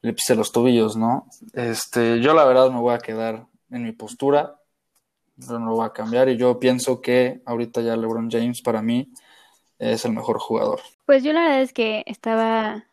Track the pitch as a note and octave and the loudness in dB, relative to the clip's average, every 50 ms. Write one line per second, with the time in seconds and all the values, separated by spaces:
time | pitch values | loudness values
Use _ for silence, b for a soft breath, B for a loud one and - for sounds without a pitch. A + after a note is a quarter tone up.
0 | - A2+ A2+ - - - B2+ A2 G#2+ - - A#2+ A#2+ B2+ B2 A#2 A2 G#2+ G#2+ A2 | -4 -6 -4 -4 0 0 2 2 0 0 0 2 2 4 4 4 2 0 0 -2
1 | A2 A#2 B2 - - _ - - - - _ - A#2+ A#2 A2+ A2 - - - A#2+ | 0 0 0 -2 -4 _ -20 -20 -20 -14 _ -8 -6 -6 -6 -6 -8 -4 -2 0
2 | A#2 A2+ A#2 A#2 A#2+ C#3+ D#3+ D#3+ D3+ C3 B2+ B2+ C3 C3 C3 A#2+ A#2+ B2 A#2+ A#2 | 0 2 2 2 4 4 6 6 6 6 6 6 6 4 4 0 0 0 0 -2
3 | A#2 - A2 A2 A2+ A2+ A2 A2 B2 _ _ _ _ _ B2 B2 A#2+ A2+ A2+ _ | -4 -8 -8 -6 -6 -6 -6 -8 -12 _ _ _ _ _ -12 -10 -10 -10 -12 _
4 | A2+ G#2+ A#2+ _ C3+ C#3 C#3+ D3 D3+ - - _ _ _ _ _ _ _ _ _ | -16 -18 -10 _ 0 2 2 2 0 -2 -10 _ _ _ _ _ _ _ _ _
5 | _ _ _ _ _ _ _ _ B2 - A#2+ A#2 A#2 A2+ A2+ A2+ A2+ A2 - - | _ _ _ _ _ _ _ _ -14 -10 -8 -6 -4 -2 -2 -2 -2 -4 -6 -10
6 | A2+ A2+ A#2 B2 C3 C3 B2+ A2+ B2 B2 B2 B2 B2+ B2+ B2+ B2 A#2+ C3+ B2+ B2+ | -8 -4 2 2 4 2 2 2 2 2 2 2 2 0 0 2 0 -4 -4 -4
7 | - - B2 B2+ B2+ B2 B2+ - _ - A#2+ A#2 A#2+ A2+ _ B2 A#2 A#2 A2+ A2+ | -2 0 2 2 2 2 -2 -8 _ -8 -6 -6 -6 -4 _ -4 -2 -2 -2 -2
8 | A2+ A2+ A2+ A2+ A2+ A#2 A2+ A#2 A#2 A#2+ B2 - _ B2 A2 A2 A2 A2+ A#2+ B2 | -2 -4 -4 -4 -6 -2 -2 -2 -2 -2 -4 -4 _ -2 -2 -2 -2 0 -2 -2
9 | C3+ - b b b b b b b b b b b b _ _ - A#2 A2+ A2+ | -2 -6 b b b b b b b b b b b b _ _ -4 -2 -2 -2
10 | - A#2+ A2 A2+ A2+ A#2+ A2 A2 - - A2+ A2+ A2+ A2 - - - - _ _ | -2 -4 -4 -4 0 0 0 0 0 -2 -2 -2 0 -2 -4 -6 -8 -18 _ _
11 | _ - C#4+ C4+ B3 D4 D#4 E4 E4+ E4 C#4+ C4 C4 B3 _ - A3+ A3 G#3+ G#3+ | _ 4 4 4 4 2 0 2 2 2 2 2 0 -2 _ -4 -4 -2 -4 -6
12 | - - G#3 _ - A#3 A3+ A3+ A3+ A3+ A3+ A3+ A3 G#3+ G#3+ G#3+ - _ | -8 -10 -14 _ -4 -2 0 0 0 0 0 -2 -2 -4 -8 -10 -14 _